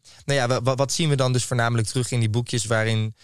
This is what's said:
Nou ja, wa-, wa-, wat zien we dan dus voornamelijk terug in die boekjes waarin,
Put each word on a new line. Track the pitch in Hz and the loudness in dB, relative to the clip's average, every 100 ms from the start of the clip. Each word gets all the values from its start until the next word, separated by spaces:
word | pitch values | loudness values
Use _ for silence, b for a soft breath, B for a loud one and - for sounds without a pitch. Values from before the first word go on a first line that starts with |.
| B B - | B B -2
Nou | 139 | 0
ja, | 120 | 2
wa-, | 123 | 2
wa-, | 123 131 | 2 0
wat | 131 | 0
zien | - 160 | 0 0
we | 139 | 2
dan | 127 | 2
dus | 123 - | 0 0
voornamelijk | 123 117 117 107 | 0 0 0 0
terug | 131 117 | -2 -2
in | 123 | -2
die | 110 | 0
boekjes | 120 117 120 107 | -2 -2 -4 0
waarin, | 113 110 110 110 b | 0 0 0 -2 b